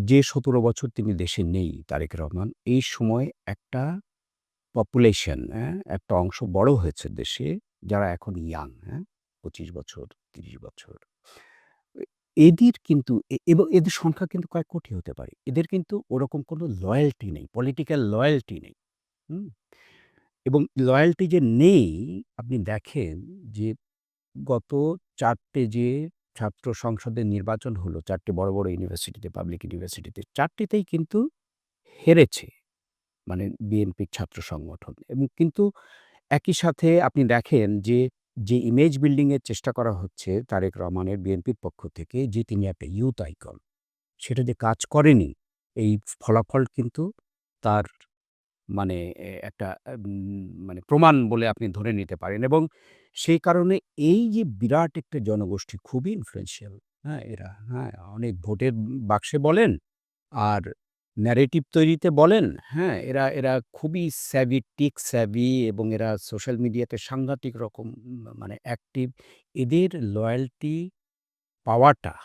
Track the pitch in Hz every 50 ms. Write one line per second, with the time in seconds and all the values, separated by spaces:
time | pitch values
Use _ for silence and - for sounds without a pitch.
0 | 101 101 131 139 135 - - 135 123 143 123 123 113 117 113 - - 123 - -
1 | 107 107 101 82 90 87 - - 95 85 87 95 90 80 - 69 76 - 71 71
2 | 78 78 - 82 80 76 73 90 95 113 - _ - 117 120 131 127 - - -
3 | 120 110 113 120 131 180 - _ _ - 101 - _ _ - 127 131 151 170 196
4 | - _ _ _ _ _ _ _ _ _ _ _ _ _ - 120 107 - - 123
5 | 120 113 101 - - - 73 64 60 - 67 107 120 143 170 196 - - 80 95
6 | - - 101 90 90 95 - - 127 98 87 95 101 131 143 120 90 82 69 -
7 | - - - - 60 - - - 120 71 170 208 - _ _ _ - 92 104 101
8 | 101 92 87 87 - - 95 87 80 82 82 78 76 73 - - - 92 - 147
9 | 190 - _ _ _ _ _ _ - 82 - - 82 76 87 80 69 - - 73
10 | 65 - _ _ _ _ _ 82 85 - - - - - - - - - - -
11 | _ _ _ _ _ _ - - - _ _ _ _ _ _ _ _ _ _ -
12 | - - _ _ _ _ - - 156 165 170 - 240 240 233 - _ - 165 147
13 | 131 - 127 110 - - - 131 _ - 170 165 196 320 302 185 160 180 - -
14 | - 165 156 - 190 170 - 180 170 - - 175 160 - - 170 - - 110 90
15 | - - 65 - 64 - - - - - 127 147 165 - - 185 165 - 208 202
16 | - - 131 131 135 131 - 151 135 - 165 156 170 160 110 92 90 92 110 135
17 | 151 143 127 - - 98 80 76 - - - 110 123 131 135 - 151 - 160 147
18 | 123 101 104 110 127 147 151 135 113 - - - - - - _ _ _ _ _
19 | _ _ _ _ _ - 151 180 208 175 110 _ _ _ _ _ _ _ _ _
20 | _ _ _ _ _ _ _ _ - 127 131 147 143 - - 135 131 127 127 139
21 | 151 170 170 - 190 165 165 180 143 113 113 120 151 180 202 165 117 85 78 85
22 | 110 147 165 95 - _ _ - 110 120 127 120 95 92 104 104 - - - 147
23 | 110 82 78 85 101 - 180 196 175 117 107 104 104 110 110 - _ _ _ _
24 | _ _ _ _ _ _ - 135 139 135 131 117 - - 143 139 147 156 170 185
25 | _ _ _ - 143 117 120 - _ _ - 135 127 110 107 120 120 123 131 143
26 | 151 165 - _ _ _ _ - 110 107 - _ - 131 113 - - 120 113 107
27 | - 120 113 120 113 104 101 101 95 107 110 107 - - 113 95 87 92 82 85
28 | 80 - 95 90 - - 95 85 95 98 95 98 98 95 87 87 92 90 90 85
29 | - - - - 98 90 90 92 92 87 85 87 - - 85 87 92 90 - -
30 | 90 - - - - - - - 139 165 _ - 220 185 - 214 190 - - 165
31 | 160 - - 208 240 320 - _ _ _ _ _ _ _ _ _ _ _ _ -
32 | - 165 165 165 147 - - - - - - _ _ _ _ _ _ _ _ _
33 | _ _ _ _ _ - 90 90 98 98 - - 110 101 107 107 104 95 90 -
34 | 104 - - - 95 - - - 85 - 87 78 76 85 85 87 - - - -
35 | - - - 131 139 135 _ - 165 165 - - 202 202 196 _ - - - -
36 | _ _ _ _ _ - - - - - 180 - - 170 151 - - 165 165 175
37 | 175 127 - 147 135 113 120 120 113 - 160 135 107 101 104 104 95 107 120 123
38 | 127 127 - _ _ _ - - 107 98 120 123 123 117 113 127 147 165 143 135
39 | 139 151 143 135 147 139 139 135 - - 113 - - 135 117 - 120 117 104 92
40 | 92 90 _ - - 95 92 104 123 - 113 95 92 95 92 95 92 90 90 92
41 | 92 95 101 101 92 95 95 90 87 - 120 - - 90 - _ - 85 - -
42 | 82 - - 123 135 127 101 113 113 - 107 101 101 98 90 - - 73 92 101
43 | 120 131 120 - 90 71 - - - - - - _ _ _ _ _ _ _ _
44 | _ _ _ _ - - 127 123 127 123 123 - - 113 113 - - - - 151
45 | 151 156 143 113 85 67 69 - _ _ _ _ _ _ - - 110 107 107 104
46 | - - - - - - 113 110 110 - - 135 131 113 _ - 120 120 - -
47 | 160 190 220 _ _ _ _ _ _ _ _ _ - 110 104 104 104 - _ _
48 | _ _ _ _ _ _ _ _ _ _ _ _ _ - 101 98 98 95 92 87
49 | 87 87 - - 85 92 95 - - 104 - - 104 95 92 - - - 131 120
50 | 101 101 98 98 98 98 101 98 95 92 90 87 90 95 92 92 92 - 147 147
51 | 165 160 151 139 123 110 117 113 113 113 107 - 117 104 87 101 107 113 110 101
52 | 98 87 92 85 - 92 101 107 120 131 139 160 160 160 _ _ _ _ _ _
53 | _ _ _ - - - 165 165 - 180 170 180 175 180 190 - - _ _ -
54 | 147 156 180 214 240 226 208 220 226 151 107 95 117 113 135 156 165 160 - 170
55 | - _ - 147 107 104 107 107 104 92 98 95 - - - 98 - - - 127
56 | 131 185 220 202 110 - - 110 98 92 - - 104 101 98 101 _ _ _ _
57 | - 143 151 139 110 - 110 104 95 92 98 104 107 113 123 123 131 120 101 92
58 | 90 92 101 110 120 120 101 90 82 104 104 98 127 131 120 110 107 110 127 135
59 | 117 101 104 104 - - - 147 139 151 160 208 233 202 95 76 - _ _ _
60 | _ _ _ _ _ _ - 127 107 104 104 101 95 - - - _ _ _ _
61 | _ _ - 113 104 117 120 120 139 131 - 170 135 _ - 165 156 156 165 156
62 | - 185 151 143 151 170 202 220 170 101 73 - - - 131 156 180 190 127 95
63 | - 127 131 139 135 135 - 139 131 135 131 131 127 _ - - - 156 160 180
64 | 175 160 - - - - - 135 131 123 127 135 - _ _ - 147 147 - -
65 | - - - 120 113 104 104 117 120 127 131 131 123 110 104 101 110 110 110 107
66 | 113 110 107 101 - - - 107 - - 123 113 120 120 107 120 120 - - 107
67 | - - 135 131 135 131 139 131 - 131 117 113 120 107 - - 113 113 117 120
68 | 110 123 127 120 113 113 113 110 107 98 104 110 - 123 120 113 _ _ - 135
69 | 127 127 - _ _ _ _ _ _ _ - - 131 120 143 170 185 185 180 170
70 | 127 104 101 107 110 113 117 123 135 127 - _ - 151 156 165 175 185 - _
71 | _ _ _ _ _ _ _ _ _ _ _ _ - - 110 117 127 147 139 -
72 | - - - - -